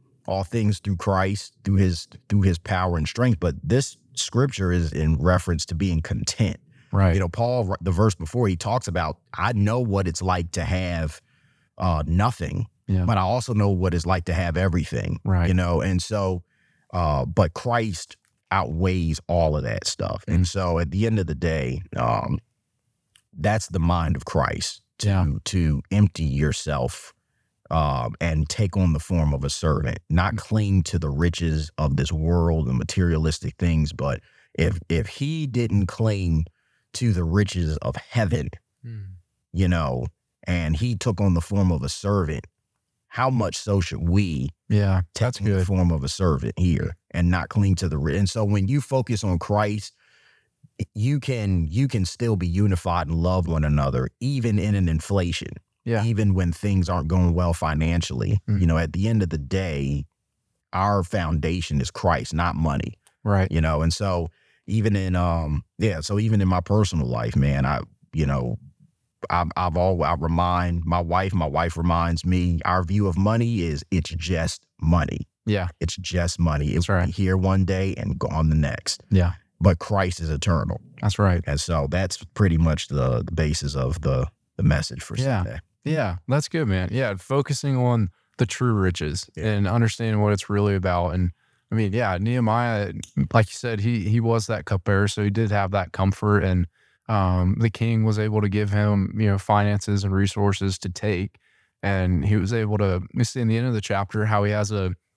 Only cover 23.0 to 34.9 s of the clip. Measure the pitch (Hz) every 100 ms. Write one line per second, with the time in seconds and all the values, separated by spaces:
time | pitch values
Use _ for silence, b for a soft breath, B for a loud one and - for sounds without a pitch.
23 | _ _ _ - 87 107 - 90 82 87
24 | 82 67 - 78 65 - - - _ -
25 | 101 95 78 65 - 98 80 71 - 101
26 | 101 - 78 67 73 - - 71 62 -
27 | - - _ _ _ _ _ 80 76 67
28 | 58 - 85 78 76 - 101 95 90 76
29 | - 87 76 71 71 - 82 76 76 -
30 | - - 101 107 - 107 104 98 82 87
31 | 80 69 85 82 85 78 78 - 76 71
32 | 73 78 80 87 85 82 65 64 - -
33 | 87 80 78 76 - - 87 80 76 -
34 | 69 60 b b b - 80 95 -